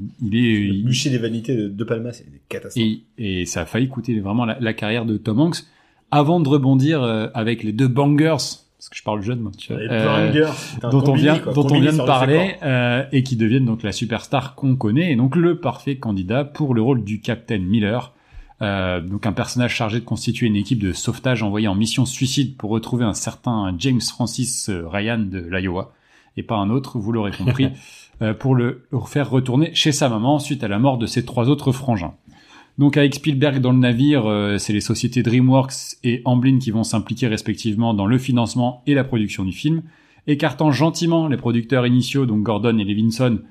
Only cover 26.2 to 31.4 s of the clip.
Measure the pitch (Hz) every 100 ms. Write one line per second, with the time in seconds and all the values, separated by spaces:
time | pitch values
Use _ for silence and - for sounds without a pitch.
26.2 | _ - - 107 98 131 131 120 101 117
27.2 | 101 98 98 131 135 135 - - - -
28.2 | 110 110 131 127 120 - _ 131 - 147
29.2 | 135 131 131 127 165 - 156 135 139 110
30.2 | 123 147 139 135 113 101 139 123 107 117
31.2 | 120 123